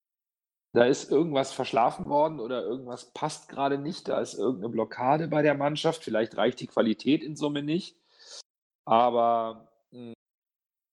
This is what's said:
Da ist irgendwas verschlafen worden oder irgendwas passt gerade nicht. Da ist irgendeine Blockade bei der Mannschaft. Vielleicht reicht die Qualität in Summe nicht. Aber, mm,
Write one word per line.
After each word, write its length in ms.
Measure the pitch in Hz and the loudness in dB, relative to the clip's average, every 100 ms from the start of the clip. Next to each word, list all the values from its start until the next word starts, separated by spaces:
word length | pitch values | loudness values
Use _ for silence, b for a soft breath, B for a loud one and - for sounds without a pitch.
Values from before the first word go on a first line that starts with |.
| _ _ _ _ _ _ _ | _ _ _ _ _ _ _
Da 100 | 113 | 4
ist 260 | 120 131 - | 4 4 2
irgendwas 440 | 139 165 139 131 | 2 2 0 -2
verschlafen 500 | - 127 - 123 - | -4 -2 2 2 0
worden 340 | 160 147 156 156 | -2 0 0 -2
oder 240 | 113 123 | -6 -6
irgendwas 480 | 95 127 123 120 - | -6 -6 -8 -14 -14
passt 340 | - 151 - - | -8 -8 -8 -12
gerade 300 | - 139 139 | -4 -2 -2
nicht. 300 | 143 185 - | -4 -8 -4
Da 120 | - | -4
ist 140 | - | -4
irgendeine 340 | - 101 104 110 | -2 -2 0 -2
Blockade 580 | 113 110 - 127 156 160 | -4 -4 -2 2 2 2
bei 140 | 156 | 2
der 140 | 147 | 4
Mannschaft. 500 | 139 143 147 160 160 | 2 0 0 0 -2
Vielleicht 320 | - 107 113 - | -2 -2 0 0
reicht 240 | 110 - | 0 0
die 60 | - | -4
Qualität 560 | - 113 107 123 156 | 0 2 2 2 0
in 120 | 147 | 0
Summe 280 | 151 147 143 | -4 -4 -2
nicht. 340 | 147 165 - - B B B B - _ _ _ | -2 -2 -4 -16 B B B B -20 _ _ _
Aber, 880 | - 113 123 117 117 117 113 113 - _ _ | 2 4 6 4 4 2 0 -8 -18 _ _
mm, 220 | 123 120 113 _ _ _ _ _ _ _ | -18 -16 -16 _ _ _ _ _ _ _